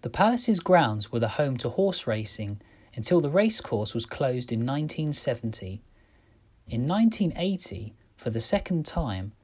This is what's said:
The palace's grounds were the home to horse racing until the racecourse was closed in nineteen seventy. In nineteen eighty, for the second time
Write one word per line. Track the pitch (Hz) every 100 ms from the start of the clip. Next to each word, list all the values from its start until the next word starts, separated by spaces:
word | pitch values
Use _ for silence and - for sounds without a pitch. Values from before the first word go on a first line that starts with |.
The | -
palace's | - 208 240 - 196
grounds | - - 131 107 104
were | 120
the | 113
home | - 143 127
to | 123
horse | - 196 180 -
racing | 110 107 - 107 104 - - _
until | - 110 180
the | 147
racecourse | 160 220 220 - 113 107
was | 117 113
closed | - 139 127 123
in | 113
nineteen | 120 143 151 - 156
seventy. | 143 - 120 113 107 95 98 - _ _ _ _ _ _ _ -
In | 117 131
nineteen | 190 226 220 185 -
eighty, | 185 190 - 98 107 - _ _
for | -
the | 110
second | - 202 - 175 151
time | - 147 95 95 -